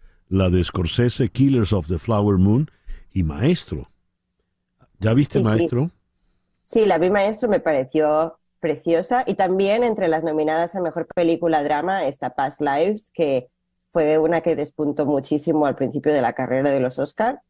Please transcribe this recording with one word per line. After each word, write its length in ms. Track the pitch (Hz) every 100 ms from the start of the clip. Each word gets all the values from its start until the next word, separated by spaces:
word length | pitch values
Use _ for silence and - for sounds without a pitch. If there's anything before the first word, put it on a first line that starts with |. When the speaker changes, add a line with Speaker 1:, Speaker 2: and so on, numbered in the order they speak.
| - _ -
Speaker 1:
la 220 | 95 92
de 140 | 90
Scorsese, 640 | 87 90 85 - 120 - 120
Killers 420 | - 139 131 101
of 160 | 104 78
the 100 | 87
Flower 400 | - 107 104 95
Moon 320 | 98 117 156 _ - - -
y 100 | 98
Maestro. 680 | 78 73 135 180 - 73 - _ _ _ _ _ _ _ _ _ _ -
¿Ya 140 | 104
viste 240 | 120 147 139
Speaker 2:
Sí, 60 |
sí. 0 |
Speaker 1:
Maestro? 460 | 107 110 170 120 165 _ _ _ _ _ _ _
Speaker 2:
Sí, 240 | - 233 214
la 120 | 165
vi, 120 | 180
Maestro, 380 | 202 196 220 233
me 120 | 185
pareció 800 | 165 143 135 156 151 156 165 - _ _
preciosa. 640 | 165 151 - 165 185 247 247
Y 80 |
también 500 | 190 190 185 196 220
entre 240 | 240 208 180
las 160 | 160
nominadas 500 | 160 156 151 160 170
a 60 | 196
Mejor 260 | 175 170 156
Película 480 | - 170 165 170 156
Drama 420 | 147 147 175 190 139
está 280 | 135 131
Past 260 | - 135 -
Lives, 500 | 147 143 180 214 -
que 340 | - 151 131 - _ _ _ _
fue 260 | 170 151 156
una 240 | 160 170
que 140 | 165 143
despuntó 500 | 147 - 147 143 143
muchísimo 600 | 143 135 151 170 156 147
al 100 | 123
principio 360 | 127 147 151
de 100 | 147
la 120 | 120
carrera 360 | - 123 127 143
de 100 | 139
los 180 | 127 131
Oscar 420 | 147 - 226 285 _